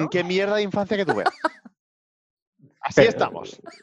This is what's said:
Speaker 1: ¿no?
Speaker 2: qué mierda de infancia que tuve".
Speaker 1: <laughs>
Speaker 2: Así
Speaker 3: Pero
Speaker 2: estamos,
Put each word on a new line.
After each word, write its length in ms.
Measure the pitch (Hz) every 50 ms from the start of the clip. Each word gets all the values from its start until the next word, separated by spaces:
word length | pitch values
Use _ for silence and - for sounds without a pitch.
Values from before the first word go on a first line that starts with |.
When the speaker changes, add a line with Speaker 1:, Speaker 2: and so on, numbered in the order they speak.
| 156
Speaker 1:
¿no? 60 | 156
Speaker 2:
qué 140 | - 180 175
mierda 320 | 175 185 190 196 202 208
de 80 | 214 208
infancia 340 | 196 180 208 202 185 214
que 80 | 196 196
tuve". 180 | - - 208 180
Speaker 1:
<laughs> 1500 | 392 - - - 214 - - _ - _ _ _ _ _ _ _ _ _ _ _ _ _ _ _ _ _ _ 143 - _ _
Speaker 2:
Así 200 | - 135 - 156
Speaker 3:
Pero 80 | 127 160
Speaker 2:
estamos, 520 | - 156 170 - - - - - - - - - - -